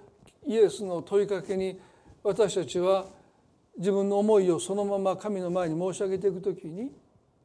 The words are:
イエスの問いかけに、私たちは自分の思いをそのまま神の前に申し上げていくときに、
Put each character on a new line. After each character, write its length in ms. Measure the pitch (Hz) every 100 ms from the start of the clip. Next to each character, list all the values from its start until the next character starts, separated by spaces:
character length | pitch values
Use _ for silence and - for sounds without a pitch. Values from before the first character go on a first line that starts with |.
| - _ - _ -
イ 80 | 220
エ 140 | 196
ス 160 | - 196
の 160 | 175
問 240 | 143 202 202
い 20 |
か 140 | 190
け 160 | 160 190
に、 200 | 190 185 - _ - -
私 340 | 208 185 202 196
た 100 | 156
ち 140 | 180
は 260 | 180 190 185 - _ _ _ _ _ -
自 140 | 185
分 180 | 196 196
の 80 | 202
思 220 | 214 214
い 100 | 185
を 80 | 160
そ 140 | -
の 100 | 196
ま 140 | 202 202
ま 180 | 190 180
神 260 | 214 196
の 100 | 180
前 180 | 180 175
に 100 | 156
申 140 | 185
し 100 | 175
上 60 | 202
げ 80 | 190
て 100 | 202
い 40 |
く 100 | 180
と 140 | 190 180
き 120 | 160
に、 240 | 170 262 - _ _ _ _